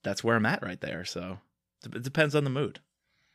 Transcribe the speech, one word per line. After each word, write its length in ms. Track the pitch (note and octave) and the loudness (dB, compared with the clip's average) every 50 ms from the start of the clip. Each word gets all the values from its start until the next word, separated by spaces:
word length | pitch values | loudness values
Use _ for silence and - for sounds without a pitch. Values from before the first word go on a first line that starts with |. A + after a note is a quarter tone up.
| - | -6
that's 200 | G#2 G2 - - | -6 -4 0 2
where 120 | A2+ A#2 | 4 4
I'm 100 | A2+ G#2+ | 4 4
at 180 | A2+ F3 - - | 4 2 0 -2
right 180 | F#2+ F2+ - | -6 -8 -6
there. 240 | - - - E2 F2+ | -6 -6 -6 -6 -6
So, 340 | - - F2 F2 F#2 F#2+ G2 - _ _ _ _ _ _ _ - | -6 -6 -6 -6 -6 -8 -10 -14 _ _ _ _ _ _ _ -14
d-, 140 | A2+ - A#2 | -10 -8 -8
it 60 | A#2+ | -6
depends 320 | C3+ C#3 E3 D#3 D3 C#3 | -2 2 4 4 4 4
on 80 | D3+ C#3+ | 2 2
the 60 | C#3 | 2
mood. 300 | B2+ C#3 C#3+ G#2 - - _ _ _ _ _ _ _ _ _ _ | 0 0 -2 -2 -4 -10 _ _ _ _ _ _ _ _ _ _